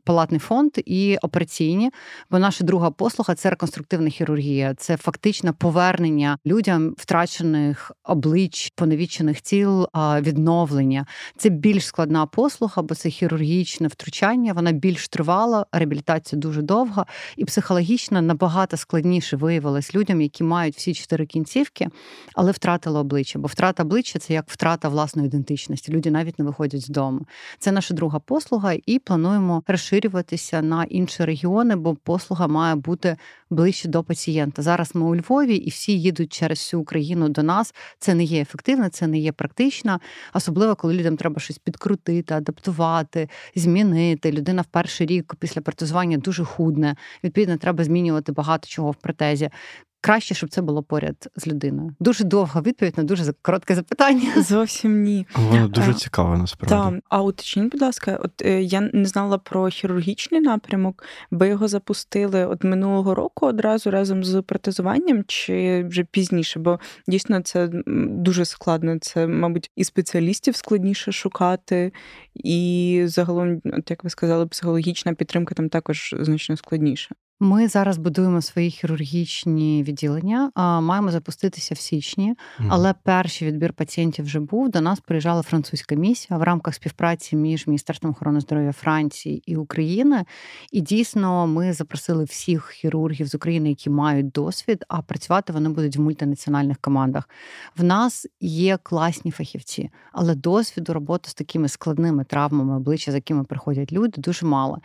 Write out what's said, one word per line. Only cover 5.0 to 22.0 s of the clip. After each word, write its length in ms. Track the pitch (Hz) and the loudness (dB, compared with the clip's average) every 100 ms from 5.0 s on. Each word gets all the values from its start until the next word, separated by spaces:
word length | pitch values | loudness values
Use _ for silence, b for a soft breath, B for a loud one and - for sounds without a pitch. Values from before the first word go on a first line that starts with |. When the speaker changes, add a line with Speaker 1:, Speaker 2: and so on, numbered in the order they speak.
| - - 208 - 175 | -2 -2 -2 0 -2
Speaker 1:
повернення 840 | 156 175 165 180 175 165 151 143 147 147 | 0 2 4 2 2 2 2 2 0 0
людям 500 | 214 202 170 160 - | 2 2 2 0 -4
втрачених 920 | - 170 175 - 165 156 147 139 - - | 0 0 0 -2 0 2 2 -2 -8 -14
облич, 680 | - 160 156 170 180 - - - | -2 0 2 2 2 -2 -10 -2
поневічених 640 | 165 156 175 - 156 147 | 0 0 -2 -2 -2 -2
тіл, 460 | - 202 202 190 180 | 0 2 4 2 0
а, 280 | 160 151 147 | 0 2 2
відновлення. 840 | 147 147 160 170 160 139 131 135 139 B B - | 2 2 2 2 2 2 2 0 -4 B B 0
Це 120 | 214 | 2
більш 360 | 160 202 196 - | 4 4 2 0
складна 400 | - 156 156 151 | -2 0 2 2
послуга, 560 | - - - 220 175 | 2 0 0 -2 -2
бо 140 | 160 160 | -4 -4
це 140 | 165 | -4
хірургічне 800 | - 175 160 151 175 175 - 156 | -2 -2 0 0 0 -2 -2 -4
втручання, 640 | - - - 202 247 233 | -4 -12 0 2 2 0
вона 180 | 180 170 | 0 0
більш 380 | 156 185 165 - | 2 2 0 -4
тривала, 560 | - 156 185 233 220 196 | -2 0 2 2 0 0
реабілітація 680 | 175 156 147 - 165 - 151 | -2 0 -2 0 -2 -2 -4
дуже 220 | 156 151 | -4 -4
довга, 440 | 151 208 247 202 - B B - | 0 0 2 -2 -4 B B -8
і 80 | 214 | -2
психологічно 760 | - - 180 170 240 - 190 | -2 0 0 2 0 0 2
набагато 560 | 165 156 180 175 190 156 | 2 2 2 2 0 -4
складніше 600 | - 165 175 180 - 139 | -2 0 2 0 0 -2
виявилось 580 | 156 165 143 139 135 190 | 0 0 0 -2 -2 -2
людям, 260 | 214 170 | 2 2
які 220 | 147 - | 0 0
мають 320 | 165 175 160 - | 0 0 0 -4
всі 180 | - | -6
чотири 320 | 160 - 160 151 | -6 -4 -2 -2
кінці, 340 | 160 156 262 285 | -4 -2 -2 -2
кінцівки, 180 | - 185 B | -4 -8 B